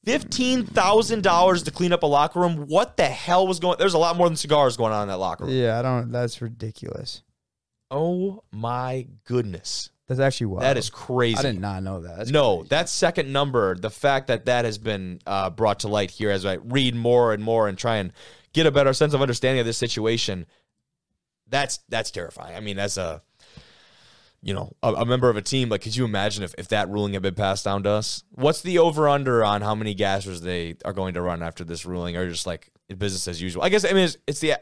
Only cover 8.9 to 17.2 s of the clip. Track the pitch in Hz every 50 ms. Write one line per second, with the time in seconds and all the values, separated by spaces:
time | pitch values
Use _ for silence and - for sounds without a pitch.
8.9 | 127 131 123 - - - _ - 120 123 120 104 90 80 - - - - - -
9.9 | _ _ _ _ 127 127 135 135 131 - 120 107 95 92 117 131 139 123 104 107
10.9 | - - - - 127 127 123 117 113 - 139 135 113 90 95 101 98 95 95 95
11.9 | 95 90 82 87 85 87 110 117 139 151 143 117 98 85 78 - 135 156 175 175
12.9 | - - - 170 170 - 151 135 135 139 143 143 123 120 104 95 92 90 90 110
13.9 | - - - 143 139 135 135 - 123 110 - - 123 123 120 117 110 104 110 113
14.9 | 107 98 95 92 90 - _ - 98 98 95 95 82 - 110 107 101 - - 104
15.9 | 104 104 101 92 - - 107 104 98 98 90 98 95 87 - 117 123 139 131 127
16.9 | 117 117 113 120 120 123